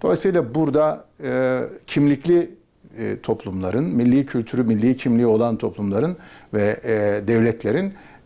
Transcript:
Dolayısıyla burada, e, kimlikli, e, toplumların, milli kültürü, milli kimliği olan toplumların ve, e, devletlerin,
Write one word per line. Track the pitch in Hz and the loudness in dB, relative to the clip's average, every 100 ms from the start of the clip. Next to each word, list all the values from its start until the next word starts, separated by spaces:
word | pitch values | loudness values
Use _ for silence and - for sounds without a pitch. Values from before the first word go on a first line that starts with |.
Dolayısıyla | - 175 196 175 120 | -2 0 2 0 0
burada, | 143 151 143 156 156 - - | 0 0 2 2 -2 -12 -12
e, | 135 127 127 127 120 - - | -4 -2 0 -2 -4 -10 -6
kimlikli, | 147 143 139 165 175 165 - _ _ - 113 | 2 2 2 4 2 2 -8 _ _ -20 -8
e, | 107 104 | -6 -6
toplumların, | - 110 101 92 92 110 | -4 -4 -4 -6 -2 -2
milli | 170 120 120 135 139 | 0 2 4 2 2
kültürü, | 127 113 127 | -4 -4 -2
milli | 117 107 117 127 | 0 2 2 0
kimliği | 127 117 120 | 0 2 4
olan | 110 117 110 | 2 2 -2
toplumların | 107 101 104 101 156 180 - - - | -4 -4 -2 -2 -2 -4 -14 -20 -8
ve, | 104 104 - | -2 0 -2
e, | 120 107 104 104 101 | -2 0 0 -2 0
devletlerin, | 117 117 110 104 139 196 196 - - | 2 2 0 -2 -2 -4 -8 -20 -16